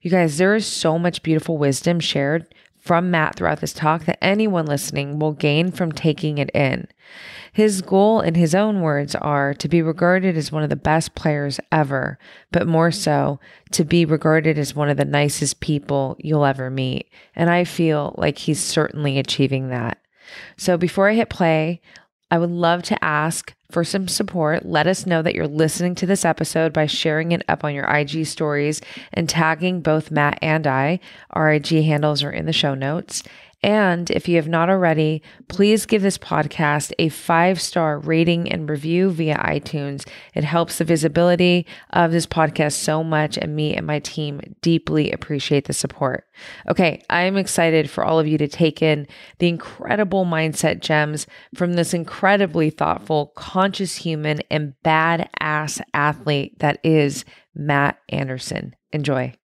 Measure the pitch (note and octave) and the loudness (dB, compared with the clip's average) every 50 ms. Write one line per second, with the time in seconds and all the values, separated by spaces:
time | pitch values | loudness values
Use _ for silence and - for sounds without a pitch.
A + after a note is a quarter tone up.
0 | _ F3 F3 F#3 F3 D#3+ C#3+ D3 F3+ F#3+ G#3 A3+ G#3 - - - - E3 D#3 E3+ | _ 2 2 4 4 2 2 2 4 4 4 2 0 -2 -6 0 0 2 2 2
1 | E3+ F3 E3 - _ E3 D#3+ D#3 D3+ - E3 D3+ D3 C#3 C3+ C3 - - F3 E3+ | 0 0 -2 -2 _ 0 0 0 0 -2 -2 0 2 2 0 2 0 0 0 0
2 | D#3 - - C#3+ C#3 C#3 D3+ E3+ E3 _ _ _ _ _ _ _ _ - F3 E3 | 0 -2 -2 -2 0 0 -2 -2 -4 _ _ _ _ _ _ _ _ 0 2 2
3 | F#3 F3+ F3 E3 D#3 - - - F3+ D#3+ D3+ D3+ - D#3 - - D#3 D3+ D#3 E3+ | 2 2 2 2 0 0 -2 -2 -2 -2 -2 -2 -4 -8 -6 -2 0 0 0 0
4 | D#3+ - - - - F#3+ G3 G#3 A3 G#3+ F#3+ E3+ D#3+ D3+ D3 C#3+ - - C#3+ C#3+ | 0 -4 -4 0 0 0 2 2 0 0 0 0 0 0 -2 -2 -4 -4 -4 -6
5 | C#3+ C#3+ C#3+ D3+ D3+ D#3 D3+ C#3+ - D3+ C#3+ D#3 E3+ F#3 F3 - F3+ E3 D3+ - | -4 -4 -4 -2 -2 -2 -2 0 0 2 2 2 2 0 0 -2 -4 -4 -4 0
6 | - E3 D3 - - D3+ D3+ D3 C#3 C3+ - - C#3+ C3 C3+ B2 B2 - _ _ | 0 0 0 0 -2 -4 -2 -2 -4 -2 0 0 2 2 0 -2 -6 -12 _ _
7 | _ - - - - - - - - - _ - G#3+ G#3+ G3+ F#3+ F#3 - F#3+ F#3+ | _ -20 -20 -20 -20 -18 -18 -18 -20 -6 _ 2 2 4 2 0 -2 2 4 4
8 | G3+ G#3+ A3+ A3 - - E3 E3+ F3 D#3 D#3 F#3+ G#3 G#3+ G#3+ G3 E3+ D#3 D3 C#3+ | 6 6 4 4 2 2 4 4 4 4 4 2 2 2 0 0 0 0 0 0
9 | C#3+ C#3+ - - - D3 D3 C#3+ C#3 C#3 C#3+ - - D3 D#3 E3+ D#3+ D#3+ D#3+ E3 | -2 -2 -4 -4 -2 0 0 2 0 0 -2 -4 -2 0 2 2 2 2 0 2
10 | F3 F3 F3+ F#3 F#3 F#3+ E3+ D#3+ D3 C3+ C#3+ D#3 D3+ D3 D3 C#3+ - D3+ D#3 E3 | 2 2 2 2 2 0 0 -2 -4 -4 -2 -2 -2 -2 -2 -2 0 2 2 2
11 | D#3+ - _ - - D#3+ D3+ D3 C#3+ C#3+ C#3 - - _ - D#3+ D3+ C3+ C#3 C3+ | 0 -2 _ -4 -2 -2 -2 0 -2 -4 -6 -8 -4 _ 0 0 2 0 -2 -4
12 | C3 - C3+ - _ - - - _ _ - E3+ - E3+ E3 D#3+ E3 E3+ D#3+ - | -4 -4 -8 -10 _ -20 -20 -20 _ _ -2 0 2 2 4 4 4 2 2 0
13 | - D#3 D3 C#3+ C#3 C#3 C#3+ C#3 _ - - - _ _ - - E3+ D3 - E3+ | 0 0 2 2 2 0 -2 -6 _ -20 -20 -20 _ _ -2 -2 0 2 4 2
14 | E3+ D#3 D#3+ D3 - D#3+ D#3 D#3+ D3+ D#3+ D#3+ D3 C#3+ C#3+ - D3 D3 D3 C#3+ C#3 | 4 4 2 0 2 4 2 4 4 2 0 0 -2 -4 -2 -2 0 0 0 0
15 | C#3+ C#3+ C#3+ C#3+ D3 D3 C#3+ - D3+ C#3 - _ - - D3+ C#3+ C#3+ - C#3+ C#3 | 0 0 2 2 2 0 0 -2 -4 -4 -4 _ -4 -2 -2 -2 -2 -2 -2 -2
16 | C3+ C3 - - - D3+ D#3 D3+ D3 C#3 C3+ C3 C3 C3 C3 C3+ C3 B2+ C3 C3+ | -2 -2 -6 -8 -4 -2 2 2 2 2 2 -2 -6 -6 -4 -4 -4 -2 -4 -6
17 | - _ _ - - _ _ - E3 E3+ F3 F3 F3 E3+ - - E3 D#3+ D#3 D3+ | -8 _ _ -20 -20 _ _ 0 2 2 4 2 0 -2 -2 0 0 2 2 0
18 | C#3+ - - - - D3+ C#3+ - - - D3+ - - - - D#3+ D3+ - - - | -2 -4 -6 -2 -2 -2 -2 -2 -2 -4 -2 -2 -2 -2 0 0 0 -2 -4 -4
19 | D3 C#3+ C3+ C#3 C3+ - - - C#3 C3+ C3+ C3 C3 C3 B2+ B2 A#2 A#2 - _ | -4 -2 -2 -2 -2 -2 0 0 2 0 0 -2 -4 -4 -6 -4 -4 -6 -6 _
20 | _ _ _ _ _ - - - - - - - - - F3+ E3 F3+ E3 - - | _ _ _ _ _ -20 -20 -20 -20 -20 -16 -6 0 0 0 2 0 -2 2 2
21 | G3 G3+ G#3+ A3+ - - - - F#3 E3 D#3+ D#3 D#3 E3 F3 E3+ _ - - - | 2 4 4 2 0 -2 -2 0 2 2 4 2 0 -2 -4 -6 _ -20 -20 -20
22 | _ _ _ _ _ _ F3 E3+ E3+ F3 F3 F3 F3 E3 E3+ F3 F3 - G#3+ - | _ _ _ _ _ _ 0 0 2 0 0 0 2 2 2 0 0 -4 -2 -2
23 | - D#3+ D3+ D3 D3+ E3 E3 - - - - _ _ _ - F3 E3+ - - G3 | 0 0 0 0 0 0 -2 -6 -10 -14 -20 _ _ _ -4 -4 -2 -2 -2 -4
24 | F#3+ F3 - - G#3+ G3 - F3+ D#3+ D3+ D#3 - - E3+ E3+ D3+ D#3 E3+ F#3+ - | -4 -4 -2 -4 -4 -4 -2 -2 0 0 0 -2 -2 -2 0 2 2 2 0 0
25 | - F#3 E3+ D#3+ D#3+ - - - D#3+ D3 D3 D3+ D#3+ D#3+ - - F3 F3+ F3+ - | 0 0 0 0 0 0 -2 -2 -4 -2 0 2 2 2 2 -2 -4 -4 -2 -2
26 | - F3 G3 F#3+ - E3+ D#3 - E3 - - E3 D#3+ E3 D3+ D#3+ D3+ D3+ - - | 0 0 0 2 2 0 0 0 -2 -2 0 0 0 2 2 0 0 0 -2 -2
27 | - D#3+ D3+ D#3 D#3+ E3+ E3+ E3 - - D#3+ D#3+ - D3+ C#3+ C#3+ C3+ - C3+ D3 | -2 0 0 0 0 0 -2 -2 0 -2 -2 -2 -2 -6 -4 -4 -2 0 0 0
28 | D3 C#3 D3 D#3+ D#3 D3+ - - D#3+ D3+ D3 C#3+ D3 D3 D3+ - - - - - | 0 -2 -2 -4 -4 -4 -4 -4 -2 0 0 0 0 0 -2 -4 -8 -14 -18 -18
29 | - - - - E3+ D3+ - E3 E3 D#3+ D#3+ D3+ E3+ F#3 F#3 F3 D3+ E3 D#3 D#3 | -18 -8 -4 -4 -2 -2 0 0 2 2 0 0 -2 -2 -2 0 0 2 2 0
30 | D3+ - D#3+ D3+ D3 D3 - - - D#3+ D#3 D#3+ D#3 D3 C3 C3 C3+ D3 F3 F#3 | 0 -2 0 2 2 2 0 -2 -2 0 0 0 2 0 0 2 0 0 0 -2
31 | - - - - - _ - - D#3 D#3 D3+ D3+ D3 - E3 D#3 D#3 D#3 D3+ D3 | -6 -12 -20 -20 -20 _ -2 2 2 4 4 2 2 2 2 4 4 4 2 2
32 | D3 D3+ D3 C#3+ - C#3+ - - D#3 D#3 D#3+ - - D3 C3+ C3+ C3+ C#3 D3+ F3 | 2 0 0 0 -4 -4 -6 -4 -4 -2 -2 0 0 0 -2 -2 -4 -4 -4 -4
33 | - - - - - - - - - - _ _ - G3+ G#3 G#3+ G#3 F#3 F3 E3+ | -6 -8 -10 -12 -12 -12 -20 -20 -20 -20 _ _ 0 2 2 4 4 2 2 0
34 | F3 - - - - F3 E3+ E3+ D3+ D#3 E3 E3 E3 F3 F#3+ F#3+ F3+ E3+ D#3+ D3+ | -2 -2 -2 -2 0 2 2 2 2 2 0 2 2 2 2 4 4 2 4 4
35 | D#3 D#3 D#3 D#3 _ - - - - _ - - G3 G#3 G#3+ A3 - - A3 G#3+ | 2 0 0 -4 _ -14 -20 -20 -18 _ 0 2 4 4 4 2 2 0 0 2
36 | F#3+ G3 F#3 - - - - D#3 D3+ C#3+ - - E3 D3 D3 D3+ D3 - - - | 2 0 -2 -2 -6 -4 -2 -2 -2 -2 -2 0 0 2 2 0 -2 -4 -4 -2
37 | - D#3+ - - - - E3+ E3 E3+ F#3 F#3+ E3+ - - - F3+ E3 D#3 D3 D3 | -2 -2 -2 -4 -2 0 2 4 4 4 2 0 -4 -4 -2 0 0 0 0 -2
38 | D3+ D3+ D#3+ D#3+ E3 E3+ E3+ E3+ E3+ - - - D#3 D3+ D3+ C#3+ C#3+ D#3+ E3 F3 | -2 0 2 4 4 4 2 0 0 -4 -4 -4 -4 -4 -6 -4 -2 -2 0 2
39 | F#3 G3 F3+ D#3+ E3 D#3 D3 - - - D#3 D3 - - - D3+ C#3+ C#3 C#3 C#3 | 2 2 0 0 0 0 0 0 0 -2 -2 -2 -4 -6 -6 -6 -6 -6 -8 -10
40 | - - - - - - _ - D3+ D3 D#3 E3+ E3+ E3 - - E3 D#3 E3+ D#3 | -12 -16 -18 -20 -20 -8 _ -2 -2 0 0 0 0 0 -2 -6 0 0 0 2
41 | D3 D#3+ D3 E3+ E3+ F3 F3 E3+ F3+ F3+ F3 F3 E3+ - - - - _ - - | 2 0 2 2 4 4 4 4 4 4 4 2 0 -4 -12 -20 -16 _ 0 2
42 | E3+ E3 E3 E3+ E3 - - E3+ D#3+ D3+ D#3 - D#3 D3 D3 - - - D#3 D#3 | 2 4 2 0 -2 -2 0 0 0 0 2 0 -2 0 0 -2 -2 -2 -2 -2
43 | D#3+ D#3+ D#3+ D3+ D3+ D3+ - - - D#3 D3+ D3+ D3+ D3+ - - D#3+ D#3 D3+ D3 | 0 0 0 0 0 0 -2 -6 -6 -4 -4 -2 -2 -2 -2 -4 -4 -4 -4 -4
44 | D3 - - - D3+ D3 C#3+ C#3+ - - - _ - E3+ E3 D#3+ - - D#3 D#3 | -4 -6 -8 -6 -6 -6 -8 -10 -14 -16 -16 _ 0 2 2 2 0 0 0 0
45 | D3 - - - - - D3+ C#3+ - - D3 C#3+ C#3 - C#3+ - - C#3 - - | 0 0 -2 -6 -6 -6 -6 -6 -2 0 0 0 0 -2 -6 -4 -4 -6 -4 -4
46 | C#3+ C3 B2+ - _ _ _ - - - - - - - - - F#3 E3 - - | -4 -4 -4 -4 _ _ _ -20 -20 -20 -20 -16 -6 -4 0 2 2 2 2 -2
47 | - _ - E3+ F3+ F#3 G3 G3 F#3+ G3 - - E3+ E3 D#3+ D#3+ D3+ D3+ - - | -6 _ 0 0 2 2 0 0 -2 0 0 2 2 4 4 2 2 0 -2 -2
48 | - - D#3+ D#3+ D#3 D3+ D#3 D3+ D3+ D3 - - E3+ D#3+ D3+ - D#3+ D#3+ D3+ D3 | 0 2 2 2 2 2 2 0 0 -2 0 2 2 2 2 2 2 2 2 0
49 | D3 - - - - - - _ F3 F3 E3+ E3 - - - - - - - G#3 | -2 -10 -16 -20 -20 -20 -6 _ 0 0 0 -2 -8 -16 -18 -14 -4 -2 0 0
50 | G#3+ F#3 F#3 G3 F#3 F3+ E3 D#3+ D#3+ D#3+ D3+ - - D#3 - E3 - - D#3 D3+ | 0 0 2 0 0 2 0 0 0 0 -2 0 0 0 0 -2 -2 0 2 2
51 | D3+ D3+ D3+ D3 - _ - - - _ - - F3+ F3 F3 F3 E3+ - - E3+ | 2 0 -2 -8 -8 _ -16 -20 -20 _ -6 -2 -2 0 2 0 0 0 0 -4
52 | E3 - - - - F#3+ G3+ G3+ G3+ F3 D3+ E3+ D#3+ D3+ D3+ - C#3+ D#3 E3+ - | -4 -6 -8 0 2 2 4 4 2 0 2 0 0 0 0 0 -2 0 0 -2
53 | - - D#3 D3+ D3 - _ - - - - F#3 F#3+ G3 F#3+ - G3 E3+ - - | -2 -2 -2 -2 -2 -4 _ -16 -16 -6 0 0 0 0 0 -4 -6 -6 -6 -6
54 | - E3+ D#3+ D3+ D3+ D3+ D3+ D3+ - _ - D#3 D3+ C#3+ C3+ _ _ E3 D#3 D#3 | -6 -6 -4 -4 -2 -2 -2 -4 -4 _ -2 -2 -2 -4 -10 _ _ 2 2 4
55 | D#3+ E3 E3+ E3 - - - - - D#3 D3+ D3+ D#3 D3+ - - - _ - D3 | 2 2 0 0 -2 -6 -6 -6 -4 -2 -2 -4 -4 -4 -8 -10 -12 _ -4 0
56 | C#3+ D3+ D3 - - D3+ D3 C#3+ C#3 - _ _ - D3 C#3+ - - E3 D#3+ D#3 | 0 0 -2 -2 -2 -2 -2 -2 -2 -6 _ _ -2 -2 -2 0 2 2 4 4
57 | D3 C#3+ C#3+ - - - - - _ _ _ D#3 D3 D3+ C#3+ C#3+ C#3+ C#3 - _ | 4 2 0 -6 -12 -14 -20 -20 _ _ _ -8 -4 -2 0 2 0 0 -2 _
58 | _ - - C#3+ C#3 C3 C3 C3 - - - - - C3+ B2+ _ _ _ - D3+ | _ -8 -6 -6 -4 -4 -6 -10 -8 -8 -8 -8 -8 -10 -14 _ _ _ -6 -4
59 | C#3+ D3 C#3 C3 B2+ B2+ B2 _ | -2 0 0 -2 -2 -4 -8 _